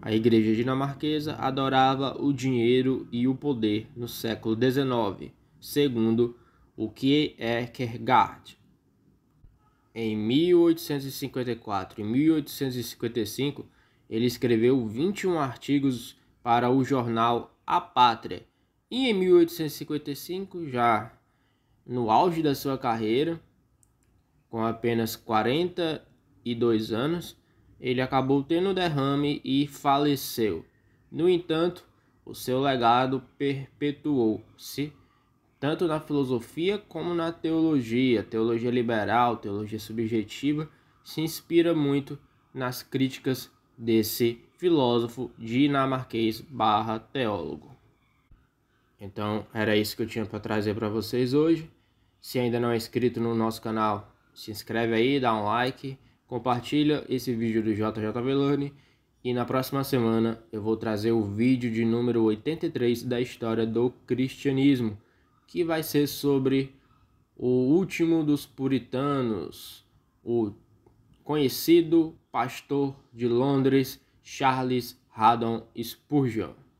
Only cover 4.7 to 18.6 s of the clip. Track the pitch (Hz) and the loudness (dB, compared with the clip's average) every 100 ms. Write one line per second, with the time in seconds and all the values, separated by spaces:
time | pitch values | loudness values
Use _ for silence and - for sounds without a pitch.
4.7 | 127 135 123 107 92 69 - _ _ - | 2 0 0 -2 -4 -14 -18 _ _ -6
5.7 | - 143 117 113 113 120 120 _ _ _ | 0 0 2 2 4 0 -2 _ _ _
6.7 | - 110 - 135 147 151 - 117 117 120 | -8 -8 -2 2 2 0 -4 -4 -2 -4
7.7 | - 123 117 117 123 101 - - - _ | -6 -8 -6 2 2 2 -4 -20 -20 _
8.7 | _ _ _ _ _ _ _ - _ _ | _ _ _ _ _ _ _ -20 _ _
9.7 | _ _ 113 113 107 107 131 175 175 170 | _ _ -6 -4 -2 2 2 6 6 6
10.7 | 165 - 147 135 131 131 131 123 117 - | 4 -2 -6 -6 -8 -8 -6 -6 -6 -4
11.7 | 101 95 - 104 123 156 160 147 - 139 | -6 -6 -8 -2 2 4 2 0 -6 -6
12.7 | 123 117 - 117 117 107 - 139 - - | -4 -8 -6 -6 -4 -6 -4 -4 -6 -14
13.7 | _ _ _ _ 110 123 120 123 113 117 | _ _ _ _ -2 0 0 2 4 4
14.7 | 135 113 107 170 208 190 175 135 120 - | 2 0 -2 -2 -2 -2 0 -2 -6 -2
15.7 | 143 135 120 - - _ _ 123 120 123 | 0 2 -2 -8 -18 _ _ 0 2 4
16.7 | 131 127 135 120 113 117 120 113 _ - | 2 2 0 0 2 2 0 -4 _ -2
17.7 | 175 - - 123 113 110 90 - _ | -2 -2 4 4 4 -6 -12 -14 _